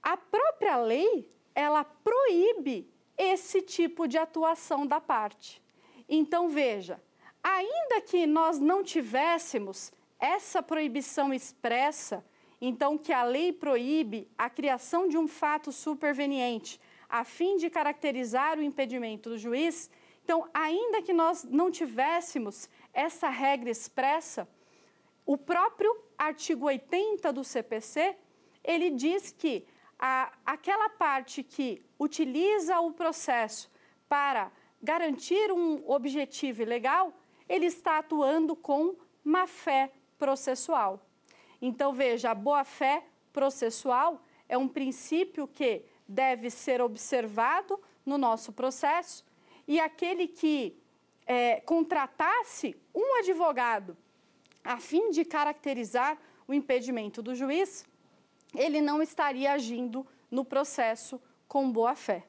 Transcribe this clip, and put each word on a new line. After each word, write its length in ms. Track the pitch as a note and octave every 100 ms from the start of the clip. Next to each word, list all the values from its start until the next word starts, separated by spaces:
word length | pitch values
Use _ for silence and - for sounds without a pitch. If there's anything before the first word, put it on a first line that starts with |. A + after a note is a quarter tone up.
A 140 | D4+ F4+
própria 600 | - G#4+ D5+ - G#4 B3+
lei, 520 | A3+ B3 G4+ F#4+ - _ _
ela 300 | - D4 D4+
proíbe 1040 | D4 - - B4 C5+ F4 G4 G#4+ C4+ A3 - _ _ -
esse 440 | F#4 F#4+ - F#4+
tipo 480 | F#4+ - E4+ E4+ D#4+
de 80 | D#4
atuação 720 | D#4+ D#4+ D#4+ E4 - C#4 C#4+
da 140 | D4
parte. 640 | - B3 G#3 - - - _ _ _ - -
Então, 400 | D#4 D4 E4+ F4
veja, 520 | D4 C4+ G#3 F3 - _ _ - _
ainda 580 | E4+ F#4+ G4+ D#5+ D5 A4+
que 260 | - F4 D#4
nós 320 | D#4 D#4+ D#4
não 240 | C#4+ G4
tivéssemos 1080 | F#4+ E4 A3+ B3 D#4+ E4+ E4 B3 G3 F#3+ - _ _ _
essa 440 | C4+ F#4+ - F#4
proibição 680 | - D#4 D4+ A#3 C4 - C#4
expressa, 920 | C4 - - A#3+ A#3+ C#4+ D4+ - G3 - _ _ _
então 380 | B3+ A#3+ C#4+ D4+
que 140 | D4+
a 100 | C4+
lei 300 | A#3+ C4+ F4
proíbe 760 | F4 D4 B3 B3 D#4 A#3 G#3+ - -
a 120 | A#3+
criação 580 | - C#4 B3 - E4+ F#4
de 80 | D#4
um 120 | D#4
fato 420 | - D4+ D4+ D4+
superveniente 1080 | - D#4 D4 D4 C4+ C#4+ C#4 B3 A3+ - - - - -
a 160 | D#3+
fim 340 | F3 - F4 G4
de 100 | E4
caracterizar 880 | E4 D4 D4 D4+ C4 A#3+ B3 D4 D#4
o 40 |
impedimento 680 | D4 C#4+ B3+ B3+ A#3 G#3+ A3+
do 80 | A#3
juiz, 540 | A3+ B3 E4 E4 - - - _
então, 240 | - E4 E4
ainda 480 | C#4+ G#3 F4+ A#4+ G#4+
que 100 | E4+
nós 320 | E4+ E4 F4
não 260 | B3 C#4+ F#4
tivéssemos 1000 | F4 D4+ A3+ C#4 E4+ F4 D4 G#3 - - _ -
essa 360 | A#3+ D#4+ - D#4+
regra 400 | B3 C4+ C#4 A#3
expressa, 800 | A3+ - - C4+ D#4 D#4+ - F3+ _ _ _ _ _ _ _ -
o 100 | C#4+
próprio 580 | - F4 F#4 - G#4 A4+ - -
artigo 500 | D4+ D4+ - D4 C#4+
oitenta 680 | C4+ - F4+ G#4+ G4+ D#4+
do 120 | C4
C 180 | C4 B3
P 180 | A3+ A3+
C, 360 | - D4+ F4+ F#4 _ _ _ _
ele 260 | - E4+ F4+
diz 420 | C4 D4 F#4+ -
que 340 | - D#4+ G#3 - _ - -
a, 340 | C4 C4 C4 - -
aquela 420 | D4+ - G4 G#4+
parte 540 | G#4+ D#4+ C4+ - -
que 420 | C4+ - C4 G3+ _ _
utiliza 840 | D4 D4+ D4+ C4+ F#4+ G#4+ E4 F4+
o 120 | E4+
processo 800 | E4 E4 D#4+ - A#3+ A3 - - _ _ _ _
para 420 | C#4+ C#4+ B3 F#3+ _ _ _
garantir 720 | A#3 E4 E4 C4+ - F#4+ G#4+
um 360 | F4+ E4+ D4+ -
objetivo 720 | C4+ C4+ C#4+ C4+ - C#4 A3+
ilegal, 500 | A3 A#3+ B3 E4 F#4 - _ _ -
ele 180 | F4+ E4+
está 320 | E4+ F4+ D#4
atuando 580 | - D#4 C4+ D#4+ D#4 D#4
com 400 | - C#4+ E4+ F#4 - _
má-fé 720 | D4 F4+ F#4 - E4+ C4+ C4+ _ _ _
processual. 840 | C#4 C4+ C4+ C4 - D4+ G3+ G3 _ _ _ - _ _
Então, 320 | B3 A#3+ C#4
veja, 380 | B3+ C4 A#3 A#3
a 40 |
boa-fé 680 | G3+ A3 C#4+ C4+ - C4+ D4+ - _ _
processual 920 | - C#4 C4+ A3+ A3+ C4 B3 D#4+ D4+ _ _ _
é 80 | B3+
um 100 | C4
princípio 800 | D4+ C4 C4 - D#4+ F#4+ - C#4
que 380 | - C4+ G3+ - _ -
deve 420 | G3 C4 B3 A#3
ser 300 | - - B3
observado 1000 | A#3+ G#3+ - C4 A3+ G#3 A#3+ E4+ F#4+ G4 - _
no 140 | - C#4+
nosso 340 | B3 A3+ A3+
processo 720 | A3 B3+ C4 C#4+ E4 F4 - _ _ _ - -
e 120 | D#4
aquele 480 | D#4+ D#4+ F4 F4+ F4
que, 500 | - D#4 D4 G#3+ - _ _ _ _
é, 360 | - B3 A#3+ A3+
contratasse 1160 | - E4 D#4+ E4 C4+ - D#4+ A#4 A4+ - D4+ - _
um 260 | - C5 B4+
advogado 800 | F#4 E4+ E4+ B3+ A#3+ A3 F#3 E3 _ _ _ _ _ _
a 140 | - A#3+
fim 320 | - D#4+ A4
de 140 | D#4
caracterizar 920 | E4+ D4+ D4 D4 D4 C4 A3 A#3+ C4+ D#4 - _ -
o 60 |
impedimento 680 | C#4 C#4 B3+ A#3+ A#3+ G#3 A#3
do 120 | A3+
juiz, 520 | B3+ C4+ D#4+ G4 - - _ _ _ _ _ _
ele 260 | - D4+ D4+
não 200 | D4 D4+
estaria 520 | D#4 - D4 C4 C#4
agindo 540 | C#4+ A3+ A#3+ B3 B3 C4 _ _
no 140 | B3
processo 760 | C4 C4+ C#4+ - A#3 A3+ - C4 _ _ _
com 220 | C#4 C4+
boa-fé. 540 | A3+ A#3 C#4+ - F#3